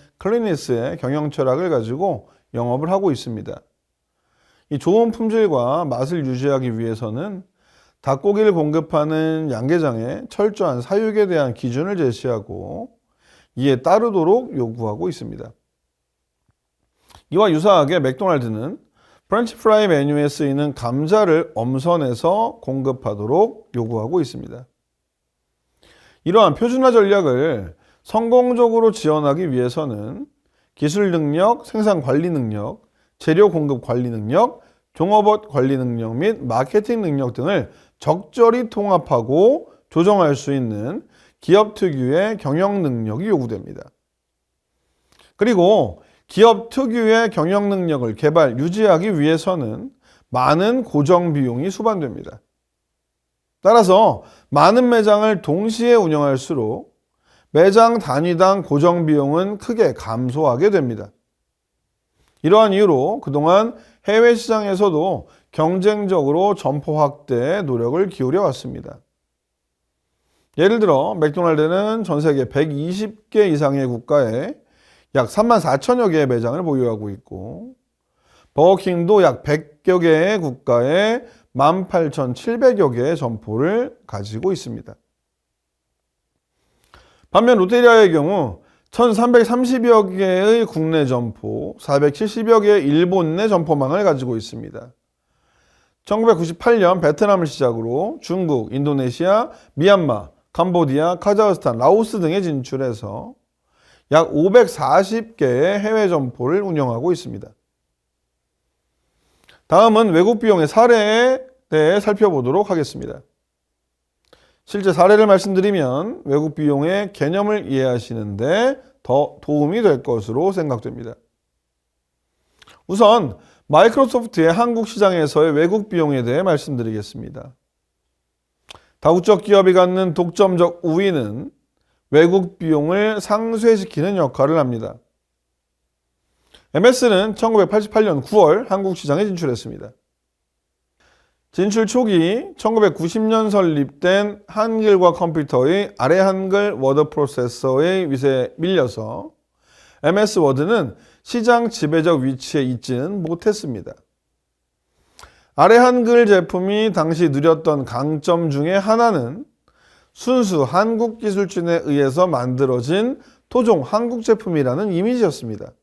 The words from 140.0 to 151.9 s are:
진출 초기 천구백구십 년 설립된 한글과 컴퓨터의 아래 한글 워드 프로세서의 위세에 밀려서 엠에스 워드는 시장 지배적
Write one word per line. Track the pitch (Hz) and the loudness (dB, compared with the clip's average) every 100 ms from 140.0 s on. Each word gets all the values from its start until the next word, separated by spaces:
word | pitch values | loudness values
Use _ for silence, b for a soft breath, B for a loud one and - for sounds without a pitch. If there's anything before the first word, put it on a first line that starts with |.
| _ _ _ _ _ _ _ _ _ _ _ _ _ _ _ | _ _ _ _ _ _ _ _ _ _ _ _ _ _ _
진출 | - 202 214 214 | -4 -2 0 0
초기 | 254 226 180 165 226 381 - | 0 2 2 0 -2 -6 -6
천구백구십 | 214 226 208 147 165 220 | -2 2 2 2 -4 -2
년 | 220 220 214 | 0 0 2
설립된 | 202 175 147 139 - 175 196 208 202 - | 2 2 0 -4 -2 0 2 0 -6 -10
한글과 | 214 226 220 214 190 180 | -4 -2 0 2 4 4
컴퓨터의 | 156 170 160 143 127 135 190 202 - | 2 -2 -2 -2 0 2 0 -2 -4
아래 | 131 180 | 0 2
한글 | 190 190 190 202 208 | 2 0 -2 0 0
워드 | 113 131 139 151 | -2 0 0 0
프로세서의 | - 139 - 123 - 135 131 165 190 170 | -2 -4 -2 -6 -4 -2 0 0 -2 -4
위세에 | 135 139 131 123 - | -2 0 0 -2 -6
밀려서 | 170 185 123 113 110 135 311 - _ _ b b b b | -2 0 -2 -4 -10 -12 -14 -20 _ _ b b b b
엠에스 | 147 190 208 208 | -2 0 0 2
워드는 | 147 131 160 226 131 b b b | 2 0 0 -2 -2 b b b
시장 | - 240 226 240 233 | -8 -2 2 2 0
지배적 | - 151 | -4 -2